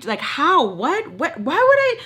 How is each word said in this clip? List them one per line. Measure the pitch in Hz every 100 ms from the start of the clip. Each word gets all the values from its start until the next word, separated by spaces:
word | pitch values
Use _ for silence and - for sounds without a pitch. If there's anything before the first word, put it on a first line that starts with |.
like, | 226 208
how? | - - 302 370 226
What? | 175 233 392 440
What? | 180 294 -
Why | 208
would | 349 508 554
I? | 539 466